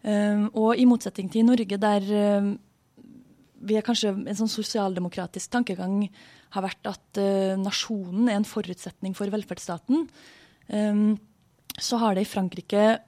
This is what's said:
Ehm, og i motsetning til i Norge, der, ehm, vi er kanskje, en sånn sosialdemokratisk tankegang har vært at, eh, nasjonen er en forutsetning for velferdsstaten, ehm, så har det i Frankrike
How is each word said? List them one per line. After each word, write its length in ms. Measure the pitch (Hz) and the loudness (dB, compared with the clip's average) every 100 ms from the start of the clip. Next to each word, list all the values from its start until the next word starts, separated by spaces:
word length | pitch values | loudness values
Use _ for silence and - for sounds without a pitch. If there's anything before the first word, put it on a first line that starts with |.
Ehm, 460 | 214 208 208 208 208 | 0 0 2 2 0
og 220 | 226 220 240 | 2 2 6
i 80 | |
motsetning 460 | 247 233 196 - 185 | 6 6 0 -8 -2
til 100 | 220 | 4
i 40 | |
Norge, 340 | 226 247 196 202 | 6 4 2 0
der, 220 | 208 208 | 2 2
ehm, 580 | 196 208 208 202 202 202 _ _ _ _ - - _ _ _ - | 2 2 2 2 0 -4 _ _ _ _ -20 -20 _ _ _ -14
vi 120 | 202 214 | -2 -2
er 60 | |
kanskje, 260 | 214 233 214 | 0 0 0
en 240 | 196 - | -2 -6
sånn 140 | 202 220 | -4 -2
sosialdemokratisk 1000 | 220 208 220 196 185 180 - 180 185 - | -4 -4 -2 -2 -2 -6 -6 -10 -10 -4
tankegang 600 | 240 240 185 185 202 202 - - - _ | -2 -2 -4 -2 -2 -2 -6 -20 -20 _
har 120 | 196 | -6
vært 240 | 190 - 208 | -6 -6 -10
at, 300 | 202 _ - | -10 _ -2
eh, 400 | 196 196 190 190 | 0 2 0 -2
nasjonen 720 | 190 - - 214 180 185 240 | -2 -4 -4 -6 -4 0 2
er 60 | |
en 100 | 208 | 2
forutsetning 720 | 214 220 180 180 - - 190 | -2 -4 -6 -10 -12 -10 -8
for 120 | 185 202 | -4 -4
velferdsstaten, 840 | 208 202 175 - 170 - 294 302 - - - - _ - | -4 -6 -10 -8 -10 0 0 0 -10 -20 -20 -20 _ -6
ehm, 500 | 208 214 208 214 208 _ _ _ _ _ - | -2 0 2 2 2 _ _ _ _ _ -10
så 200 | - 240 | -4 0
har 180 | 226 185 | 2 2
det 100 | 208 | 0
i 40 | |
Frankrike 680 | 208 185 175 - 202 214 226 | -2 -4 -6 -2 4 4 2